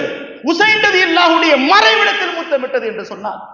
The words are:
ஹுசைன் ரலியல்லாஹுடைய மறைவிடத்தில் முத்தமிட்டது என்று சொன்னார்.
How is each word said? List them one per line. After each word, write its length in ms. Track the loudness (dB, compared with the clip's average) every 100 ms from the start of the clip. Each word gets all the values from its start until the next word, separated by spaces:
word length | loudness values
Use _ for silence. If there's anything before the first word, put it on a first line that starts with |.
| -4 -8 -14 -8
ஹுசைன் 400 | -4 0 2 2 2
ரலியல்லாஹுடைய 680 | 2 2 2 4 4 4 2 4
மறைவிடத்தில் 640 | 4 4 2 0 -2 -4 -6
முத்தமிட்டது 480 | -4 -4 -2 -4 -6
என்று 200 | -8 -10
சொன்னார். 360 | -10 -10 -12 -16